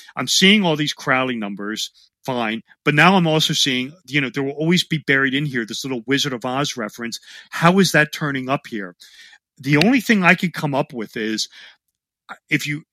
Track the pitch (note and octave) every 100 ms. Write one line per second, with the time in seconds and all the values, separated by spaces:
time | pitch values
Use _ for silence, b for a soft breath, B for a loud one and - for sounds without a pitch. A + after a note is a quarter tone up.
0 | B - C3 - F#3+ G#3+ F3+ D3+ D3 -
1 | - C3 C3 A#2+ G#2 G2+ G2+ G#2+ - b
2 | b _ - B2 A2 A2+ - b - D3
3 | E3+ F#3+ E3 D#3 D3+ D#3+ - B2+ B2+ D#3
4 | B2 C#3+ C3 B2+ C#3 C#3+ D#3+ F3+ - D#3+
5 | C3 C#3 C3+ C3 D3+ B2+ G#2+ A2+ C#3 B2+
6 | A2 C3+ D3 B2 B2+ C3 C#3+ - G#2+ -
7 | A#2 - B B B - E3 F#3+ F3+ D#3
8 | D3+ - D3+ C3+ B2+ C#3+ - A2 F#2 F2
9 | B B B B _ _ C3 D3 F#3 C4
10 | - G#3+ F3 F3+ F3+ - D3+ C3+ - A#2+
11 | G#2 A#2+ A2 A2 - B B B _ _
12 | _ _ _ - _ D3+ D3 D3 -